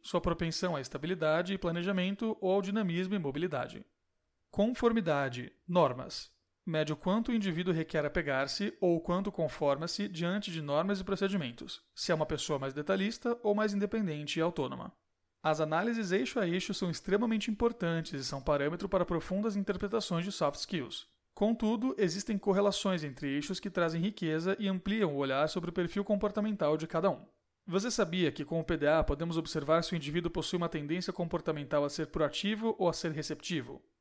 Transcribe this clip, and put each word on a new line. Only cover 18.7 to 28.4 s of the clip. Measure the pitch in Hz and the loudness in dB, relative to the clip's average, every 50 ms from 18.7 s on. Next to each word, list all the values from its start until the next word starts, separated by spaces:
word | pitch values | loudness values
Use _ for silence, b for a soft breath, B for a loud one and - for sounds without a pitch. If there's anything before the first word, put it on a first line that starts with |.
| 170 175 196 185 | 0 -2 -2 0
para | - 185 175 | 2 2 2
profundas | - 180 156 - - 185 196 214 226 196 | 2 0 -2 0 -2 -2 -2 0 0 0
interpretações | 202 190 - 190 185 208 196 214 226 190 - 180 165 175 | 0 0 -2 -2 -2 -2 -2 -2 -2 -2 0 -2 -2 -2
de | 202 | -2
soft | - - 165 143 139 | -2 0 0 0 0
skills. | - - - 202 165 127 - - - - - _ _ _ _ _ | -2 -6 -4 -4 -4 -4 -4 -8 -12 -12 -14 _ _ _ _ _
Contudo, | - 202 220 233 226 233 214 233 220 233 262 - - | 0 2 2 2 2 2 0 2 2 0 -2 2 2
existem | 208 170 156 202 - - 214 | 2 2 2 -2 -2 -2 -4
correlações | 196 - 208 190 196 202 202 196 - - 196 185 170 151 | 0 2 2 4 4 4 4 2 2 0 0 0 0 -2
entre | 143 127 - 147 | -6 -6 -6 -4
eixos | 139 139 147 143 - 190 - | -2 -2 -2 -2 -2 -6 -6
que | - 202 | -6 -4
trazem | - 185 170 165 160 170 | 0 0 0 2 2 0
riqueza | 170 214 208 - 175 160 156 160 165 185 196 | 0 -2 -2 -2 -2 0 0 0 0 0 0
e | - 208 | 0 0
ampliam | 196 190 185 - 190 208 226 202 160 143 | -2 -2 -2 -2 -2 0 2 2 2 2
o | |
olhar | 139 139 135 135 139 151 | 0 0 2 2 2 2
sobre | 151 - 185 165 170 | 2 0 -2 -4 -2
o | 170 | 0
perfil | 185 175 165 - 202 202 | 0 -2 0 0 -2 0
comportamental | - 214 196 214 208 202 220 208 220 208 - 160 147 156 | 0 0 2 2 0 0 0 0 0 0 2 2 2 2
de | 151 160 | 2 0
cada | 156 - 160 170 196 | -2 -2 2 2 2
um. | 147 107 - - _ _ _ _ _ _ _ | 2 0 -6 -16 _ _ _ _ _ _ _
Você | - 165 190 208 247 | -2 0 0 0 0
sabia | - - 202 160 170 185 175 143 | 0 0 0 2 2 2 2 2
que | - - | 2 -2